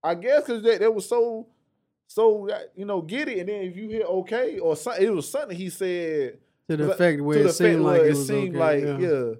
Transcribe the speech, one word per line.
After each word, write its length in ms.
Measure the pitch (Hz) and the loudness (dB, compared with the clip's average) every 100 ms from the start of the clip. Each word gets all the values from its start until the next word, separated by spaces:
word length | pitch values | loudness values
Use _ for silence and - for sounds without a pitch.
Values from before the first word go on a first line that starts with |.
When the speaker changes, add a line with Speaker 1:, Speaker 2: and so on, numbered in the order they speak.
Speaker 1:
I 120 | 156 | -4
guess 320 | 175 214 285 - | -4 2 0 0
'cause 160 | 233 | 0
they, 160 | 220 208 | 2 2
they 100 | 214 | 2
was 180 | 220 190 | 0 -2
so, 420 | 240 233 226 226 _ _ _ _ _ _ | 0 0 -2 -12 _ _ _ _ _ _
so, 420 | - 226 214 196 | 2 4 4 -2
uh, 100 | - 165 - | -8 -10 -12
you 100 | 202 | -6
know, 160 | 196 | -4
get 260 | 160 233 294 | -4 -6 -4
it, 100 | 214 | -6
and 80 | 180 | -6
then 140 | 208 | -8
if 120 | 190 175 | -8 -10
you 120 | 214 | -10
hit 180 | 220 190 | -6 -2
okay 520 | 190 185 226 254 233 | -2 -2 -4 -4 -2
or 180 | 165 156 | -2 -2
so-, 160 | - | -4
it 180 | 233 196 | 0 0
was 200 | 196 139 | 0 -4
something 260 | 269 285 175 | -6 -6 -8
he 120 | 185 | -10
said 720 | - 190 175 170 156 131 - _ _ _ | -6 -4 -4 -4 -2 -4 -6 _ _ _
Speaker 2:
To 60 | 160 | -2
the 60 | 151 | 0
Speaker 1:
like, 80 | |
Speaker 2:
effect 260 | 190 175 147 | 2 2 2
where 140 | 143 151 | 2 4
Speaker 1:
to 40 | |
Speaker 2:
it 40 | |
Speaker 1:
the 60 | 165 | 4
effect 80 | 170 175 | 4 4
Speaker 2:
seemed 80 | 170 | 4
like 140 | 151 170 | 4 6
Speaker 1:
where 80 | 156 | 6
Speaker 2:
it 40 | |
Speaker 1:
it 60 | 143 | 4
Speaker 2:
was 100 | 139 | 0
Speaker 1:
seemed 300 | 139 185 175 | -2 -2 0
Speaker 2:
okay, 260 | 160 147 147 | 2 2 0
Speaker 1:
like, 140 | 139 | -2
Speaker 2:
yeah. 80 | 180 | 0
Speaker 1:
yeah. 260 | 143 120 | 0 -2